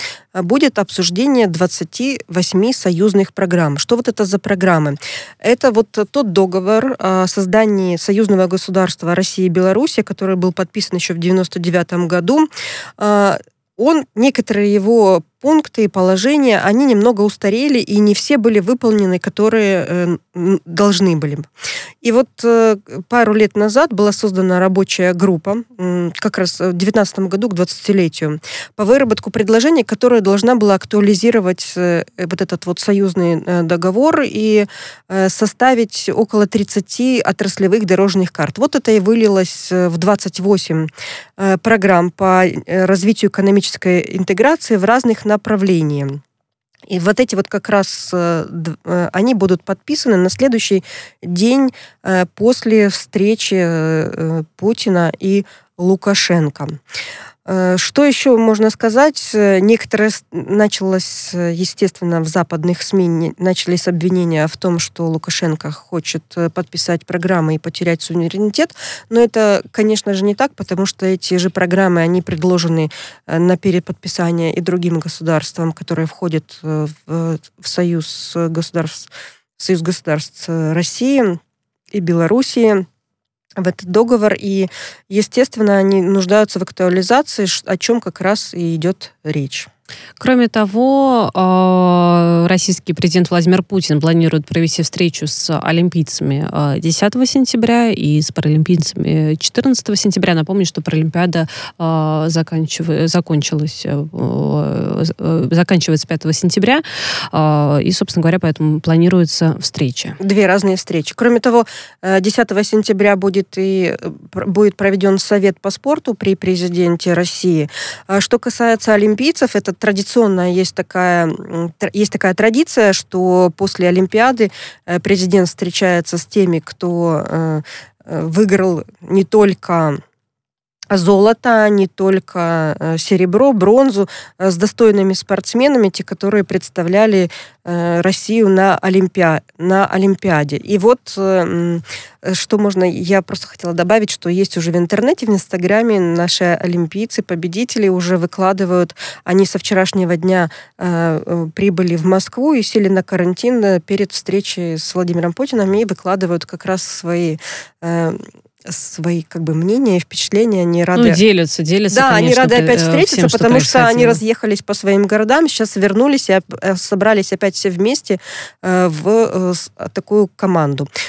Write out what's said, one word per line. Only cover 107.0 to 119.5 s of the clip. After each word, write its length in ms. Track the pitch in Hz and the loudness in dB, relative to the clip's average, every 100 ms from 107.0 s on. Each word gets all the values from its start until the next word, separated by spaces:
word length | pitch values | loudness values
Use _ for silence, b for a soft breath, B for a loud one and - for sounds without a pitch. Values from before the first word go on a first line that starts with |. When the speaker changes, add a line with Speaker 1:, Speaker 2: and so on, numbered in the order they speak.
| B B B | B B B
Speaker 2:
э, 480 | - 156 151 147 147 | 0 2 2 2 0
и, 100 | - | 0
собственно 300 | 185 202 180 | -2 -2 0
говоря, 180 | 165 180 | 0 2
поэтому 420 | 165 - 156 151 | 0 0 0 -2
планируется 760 | 165 165 175 180 160 - 165 - | 0 2 4 4 2 0 0 0
встреча. 560 | - - 135 123 - - | -6 -4 -4 -4 -10 -6
Speaker 1:
Две 260 | 190 202 190 | -2 2 2
разные 300 | 196 196 190 | 2 2 -2
встречи. 400 | - 170 151 - | -2 -4 -4 -2
Кроме 240 | 233 240 | 2 2
того, 260 | 240 233 220 B B B | 4 2 2 B B B
э, 180 | 185 190 | -2 0
десятого 420 | 190 - 233 202 | 0 0 0 0
сентября 520 | 208 214 208 196 202 196 | 0 0 0 0 2 2
будет 420 | 196 190 190 - | 0 -2 -4 -4
и, 380 | 190 190 175 - | -2 0 -2 -4
э, 120 | 175 - - | -10 -14 -14
пр-, 160 | 185 202 | -8 -2
будет 300 | 185 208 - | 2 2 2
проведен 420 | 196 190 196 196 | -2 2 2 0
совет 420 | - 202 196 - | 0 2 2 0
по 120 | 196 | -6
спорту 420 | - 277 311 - | -6 -2 -2 -2
при 220 | 202 196 190 | -4 -2 -2
президенте 800 | 180 180 180 175 175 170 185 | -2 -2 -2 0 0 0 0
России. 580 | 170 175 - 185 160 147 B B B B | 0 -2 -2 0 0 -2 B B B B
А 160 | 196 | -2
что 160 | - 240 | 0 -2
касается 560 | 247 - 233 226 - | -2 -2 0 0 2
олимпийцев, 640 | 208 214 208 277 - 262 | 2 4 2 0 0 0